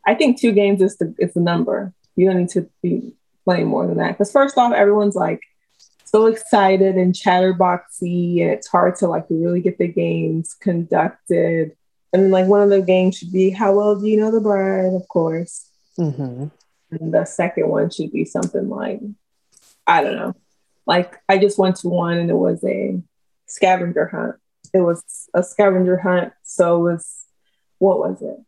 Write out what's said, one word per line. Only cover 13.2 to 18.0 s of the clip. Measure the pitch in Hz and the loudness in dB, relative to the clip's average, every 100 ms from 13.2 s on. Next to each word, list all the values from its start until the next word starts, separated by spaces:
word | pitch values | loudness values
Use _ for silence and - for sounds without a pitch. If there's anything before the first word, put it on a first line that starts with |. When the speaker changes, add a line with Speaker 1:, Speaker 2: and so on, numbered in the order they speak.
| 170 | -6
Speaker 1:
be, | 185 190 | 0 0
"How | 190 208 202 | 2 2 2
well | 208 202 | 2 0
do | 208 | 2
you | 214 | 2
know | 214 | 2
the | 226 | 0
bride?" | 214 196 190 190 185 | 0 0 0 0 0
Of | 185 185 | -2 -2
course. | 175 160 165 170 - - _ _ - | -2 -2 -4 -8 -14 -20 _ _ -4
Speaker 2:
Mm-hmm. | 160 131 131 123 151 _ _ _ _ | -4 -4 -8 -8 -12 _ _ _ _
Speaker 1:
And | 160 160 | -10 -2
the | 156 170 | -2 -2
second | - 175 - 156 | -4 -4 -2 -2
one | - 170 | -2 -2
should | - | -4